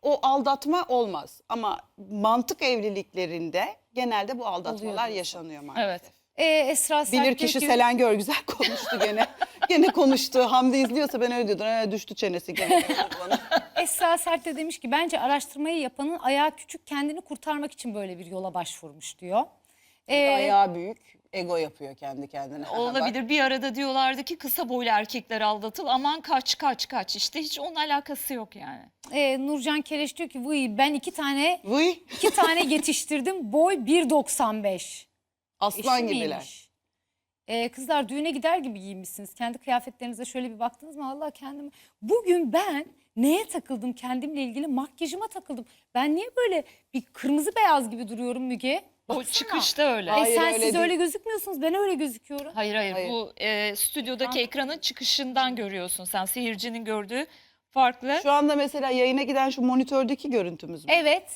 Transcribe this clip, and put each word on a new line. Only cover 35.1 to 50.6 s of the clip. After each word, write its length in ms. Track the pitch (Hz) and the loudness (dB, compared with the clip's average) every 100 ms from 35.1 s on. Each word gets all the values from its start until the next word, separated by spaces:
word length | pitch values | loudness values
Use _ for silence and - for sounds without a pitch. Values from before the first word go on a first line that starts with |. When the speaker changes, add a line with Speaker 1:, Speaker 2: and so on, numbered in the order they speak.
| _ _ _ _ _ | _ _ _ _ _
Speaker 1:
Aslan 440 | 202 202 220 247 | -2 0 0 2
Speaker 2:
Eşi 100 | 233 | 2
Speaker 1:
gibiler. 140 | 269 156 143 | 0 -2 -4
Speaker 2:
miymiş? 320 | 135 - _ _ _ _ _ _ _ _ - | -10 -20 _ _ _ _ _ _ _ _ -6
Ee, 220 | 226 233 | -4 -4
kızlar 400 | 247 262 302 226 | -6 0 0 0
düğüne 220 | 277 311 | -2 -2
gider 260 | 285 320 359 | 0 0 0
gibi 220 | 269 202 | -2 -10
giyinmişsiniz. 540 | 190 190 180 - 202 | -12 -12 -14 -14 -16
Kendi 240 | - 233 240 | -8 -6 -6
kıyafetlerinize 680 | - 247 247 - 240 220 247 | -2 -2 -2 -12 -12 -10 -8
şöyle 260 | 254 247 | -6 -8
bir 80 | 220 | -4
baktınız 360 | 240 - 302 294 | -6 -6 -18 -10
mı? 120 | 269 | -10
Allah 180 | 277 302 | -6 -8
kendimi. 380 | - 269 285 294 _ _ _ | -10 -14 -12 -14 _ _ _
Bugün 520 | 214 466 403 349 285 | 0 0 4 2 4
ben 320 | 320 403 285 320 _ _ - | 2 0 -2 -6 _ _ 2
neye 300 | 262 339 427 | 4 4 2
takıldım? 460 | 349 - 254 247 | -6 -6 -6 -6
Kendimle 480 | 247 254 254 294 294 | -6 -6 -4 -4 -4
ilgili 240 | 262 233 302 | -4 -4 -2
makyajıma 600 | 262 277 - 330 359 440 | -2 -4 -6 -6 -4 -8
takıldım. 380 | 370 - 254 220 _ _ 247 | -10 -10 -12 -12 _ _ 0
Ben 200 | 285 311 | 2 0
niye 120 | 466 508 | -2 0
böyle 260 | 480 349 - - _ | 2 2 -2 -16 _
bir 80 | 262 | -8
kırmızı 540 | - - 262 294 302 440 | -8 -6 0 2 2 4
beyaz 340 | 415 294 233 | 4 4 2
gibi 180 | 226 220 | -6 -8
duruyorum 360 | 226 247 247 | -6 -4 -4
Müge? 400 | 254 247 254 320 - _ - | -4 -2 -2 -2 -4 _ -6
Speaker 3:
O 80 | 262 | -4
Speaker 2:
Baksana. 160 | 254 | -2
Speaker 3:
çıkışta 500 | - 453 339 - - | -2 -2 0 0 2
öyle. 260 | 294 226 185 | 2 2 2
Speaker 2:
E, 40 | |
Speaker 1:
Hayır, 220 | 214 226 233 | 4 4 4
Speaker 2:
sen 100 | 220 | 4
Speaker 1:
öyle 80 | |
Speaker 2:
siz 140 | 226 | 4